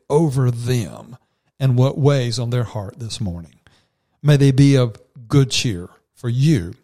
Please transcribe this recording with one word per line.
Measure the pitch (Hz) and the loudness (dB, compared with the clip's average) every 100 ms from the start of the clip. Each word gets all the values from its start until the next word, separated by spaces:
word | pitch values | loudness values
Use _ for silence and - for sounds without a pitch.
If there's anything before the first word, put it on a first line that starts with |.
| - | -2
over | 143 165 135 127 | 0 2 2 0
them | 117 120 127 90 55 57 123 _ _ _ - | 0 -2 -4 -4 -12 -20 -20 _ _ _ -4
and | 135 123 | 0 2
what | 131 143 | 2 2
weighs | 143 143 120 113 | 2 2 0 -4
on | 117 | -4
their | 123 113 | -4 -6
heart | 110 98 - | -8 -12 -12
this | 110 - | -12 -8
morning. | 104 85 82 _ _ _ _ _ _ _ | -6 -8 -12 _ _ _ _ _ _ _
May | 147 143 | 2 4
they | 139 | 4
be | 135 139 135 | 4 4 4
of | 123 104 _ - 113 | 0 -4 _ -20 -2
good | 143 131 | 0 2
cheer, | - 127 90 90 _ _ | -2 -4 -6 -10 _ _
for | _ 123 | _ -6
you | 120 147 139 82 - | 0 2 0 -2 -12